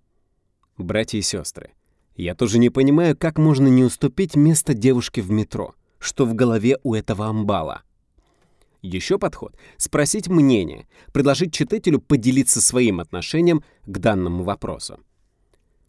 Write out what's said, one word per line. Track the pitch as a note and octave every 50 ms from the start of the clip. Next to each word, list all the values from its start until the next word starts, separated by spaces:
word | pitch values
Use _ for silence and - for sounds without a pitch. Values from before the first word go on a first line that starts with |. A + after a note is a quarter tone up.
| _ _ _ _ _ _ _ _ _ _ _ _ _ _ _ -
Братья | F#2 F2 G#2+ G#2+ A2 - - G#2+
и | F#2+
сёстры, | - - F#2+ D2+ - - - - - _ _ _ _ _ _ _ _ _
я | - F#2+ E2+ F2
тоже | - B2 A2 G2+ A#2
не | A#2+ A#2+
понимаю, | A#2+ C3+ C3+ C#3 C#3+ D#3+ F3 E3+ C#3+ -
как | - E3 D#3 D3+
можно | D#3 D#3 D3+ C3 C#3 C3+
не | B2+ B2+ B2+
уступить | B2 - - - C#3 - - G3 E3+ -
место | C#3+ D3 D#3 E3 D3 - - C#3+
девушке | G#2+ G2+ C3 C3 B2 A#2 - - -
в | G#2 F#2
метро. | G#2+ G#2+ G#2 - - G2+ G2 - - _ _ _ _ _
Что | - - - - C#3
в | A#2 A2+
голове | A2 B2+ A#2+ A2+ A2 G2+ A#2+ - - -
у | C3+ A2+
этого | A2 G#2 - A2+ G2+ G#2+
амбала? | A2 G#2+ A2 G#2+ G2+ G2+ F#2 D#2+ C#2+ - - - _ _ _ _ _ _ _ _ _ _ _ _ _ _ _ _ _ _ _ -
Ещё | F#2 F2 F#2 - - F#3 G3+
подход. | - - - - - - - - - - _ _
Спросить | - - - D3 D3 C#3+ - A3 - F3
мнение, | F#3 E3 D3 C3+ B2+ G#2 F2+ D2+ C#2+ - - _ _ _ - -
предложить | - C3 C#3+ C#3+ C#3 C3+ F3+ F3
читателю | - - D3 - - A3+ - F#3 D#3 B2+
поделиться | - _ D3+ C3 G#2+ B2+ B2+ C3+ C3 - - A#2
своим | G#2 - - B2+ B2+ A2+ F#2+ E2+
отношением | E2+ - - F2+ E2 - - D#3+ E3+ F3 E3+ D3+ - _ _ _ _
к | - F#2+ F#2+
данному | F2+ A#2 G#2+ F#2+ F2+ F2 E2+ F2+ F2+
вопросу. | F2+ G2+ - - - - - - - - - _ _ _ _ _ _ _ _ _ _ _ _ _ _ _ _ _